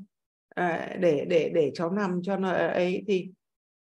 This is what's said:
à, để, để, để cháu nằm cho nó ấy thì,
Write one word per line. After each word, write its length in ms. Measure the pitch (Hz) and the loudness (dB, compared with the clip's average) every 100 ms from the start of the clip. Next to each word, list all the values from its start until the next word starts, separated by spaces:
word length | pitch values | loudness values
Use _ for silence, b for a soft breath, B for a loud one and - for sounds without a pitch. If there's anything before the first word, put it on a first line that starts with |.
| - _ _ _ _ | -16 _ _ _ _
à, 480 | - 175 165 - - | -2 -2 -2 -6 0
để, 240 | 175 143 175 | 2 2 2
để, 220 | 170 147 | 2 2
để 160 | 175 151 | 2 2
cháu 160 | - 170 | 0 -2
nằm 300 | 196 196 180 | 0 0 -2
cho 140 | 185 190 | -2 -2
nó 140 | 190 | 0
ấy 520 | 170 165 - 180 196 196 | 0 0 0 0 -2 -2
thì, 240 | 185 185 - _ _ _ _ _ | -2 -2 -16 _ _ _ _ _